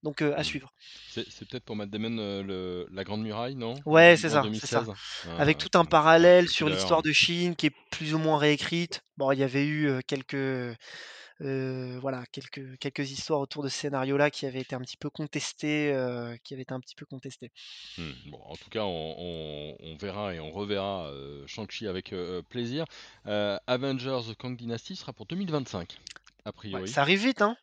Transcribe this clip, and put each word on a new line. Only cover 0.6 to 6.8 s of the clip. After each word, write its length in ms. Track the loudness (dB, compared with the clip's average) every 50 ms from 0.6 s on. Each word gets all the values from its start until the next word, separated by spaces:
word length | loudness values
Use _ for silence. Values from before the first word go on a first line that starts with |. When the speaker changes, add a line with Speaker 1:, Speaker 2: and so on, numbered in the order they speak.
| -10 -12 _ _ -20 -20 -20 -20 -18
Speaker 2:
C'est, 220 | -12 -10 -10 -10 -10
c'est 140 | -12 -18 -16 -12
peut-être 160 | -12 -14 _
pour 120 | -8 -8
Matt 140 | -6 -6 -6
Damon, 280 | -6 -4 -4 -4 -4 -4
heu, 240 | -4 -4 -4 -4 -4
le, 460 | -6 -6 -6 -6 -6 -6 -6 -8 -8 -8
La 120 | -10 -8
Grande 180 | -6 -4 -4 -4
Muraille, 320 | -4 -4 -4 -6 -6 -6
non ? 280 | -6 -6 -6 -6 -6 -2 6 8
En 80 | 10
Speaker 1:
Ouais, 160 | 12 12 10
Speaker 2:
deux, 0 |
Speaker 1:
c'est 120 | 10 6 2
Speaker 2:
en 20 |
Speaker 1:
ça, 100 | 2 2 2 2 -2 -4
c'est 60 | -4 0
ça. 160 | 0 0 0
Speaker 2:
deux 40 | -2
mille 20 | -8
seize. 0 | -12 -12 -12 -12 -12 -10 -8 -2 2
Speaker 1:
Avec 200 | 4 4 4 2
Speaker 2:
Hein, 0 |
Speaker 1:
tout 200 | 0 2 4 4
un 60 | 4
Speaker 2:
ouais, 140 | 6 6 6 8 10 10
c'est 140 | 10 12
un 20 | 12
Speaker 1:
parallèle 200 | 12 10 10 6
Speaker 2:
petit 0 |
Speaker 1:
sur 200 | 2 0 0 2
Speaker 2:
thriller. 0 |
Speaker 1:
l'histoire 340 | 2 0